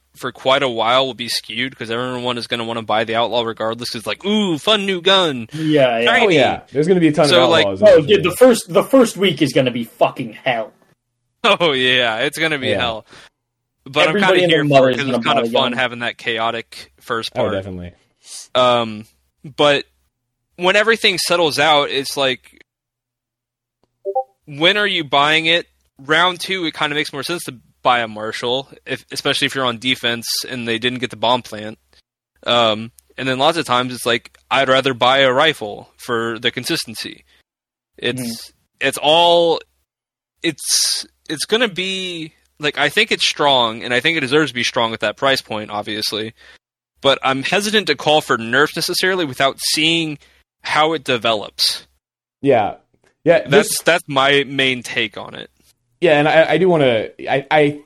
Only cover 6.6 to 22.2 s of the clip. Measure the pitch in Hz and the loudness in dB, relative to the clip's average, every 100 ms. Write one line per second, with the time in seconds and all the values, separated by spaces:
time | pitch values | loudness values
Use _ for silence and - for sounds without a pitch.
6.6 | - 127 156 185 160 151 151 175 170 165 | -6 -2 2 4 4 4 4 4 4 4
7.6 | 156 190 208 175 147 202 170 - 254 226 | 2 4 6 6 6 2 2 4 6 6
8.6 | - 170 - 269 226 - 196 147 147 151 | 0 -2 2 4 4 2 -2 0 0 2
9.6 | 123 120 113 - 143 - 117 107 - 117 | 0 -2 -6 -2 -2 -2 -12 -8 -4 -4
10.6 | 107 - _ _ _ _ _ _ 226 202 | -6 -12 _ _ _ _ _ _ 0 2
11.6 | 170 135 127 127 120 110 139 151 160 151 | 2 2 2 2 2 0 -2 -2 -2 -2
12.6 | 131 101 120 110 - - - _ _ _ | -2 -2 -2 -6 -12 -20 -20 _ _ _
13.6 | _ _ - 139 156 185 190 185 180 160 | _ _ -6 0 0 2 2 2 2 2
14.6 | 147 139 131 127 139 123 117 143 120 117 | 4 4 4 2 -2 -2 0 0 0 0
15.6 | 131 120 127 120 120 - - 113 113 117 | 0 0 -4 -4 -8 -6 -6 -2 -2 -4
16.6 | - - - _ - 117 110 - 107 95 | -8 -16 -20 _ -8 -6 -6 -4 -4 -4
17.6 | 95 92 87 - _ _ - - - - | -8 -10 -14 -18 _ _ -20 -20 -6 0
18.6 | 123 120 113 107 107 _ _ _ 156 131 | 2 2 -2 -8 -16 _ _ _ -10 0
19.6 | 147 143 - _ _ _ _ _ _ - | 2 2 -2 _ _ _ _ _ _ -4
20.6 | 180 202 214 226 220 180 - 175 165 127 | 0 2 2 2 0 0 0 0 0 2
21.6 | 151 147 143 127 139 - | 2 2 2 -2 -6 -2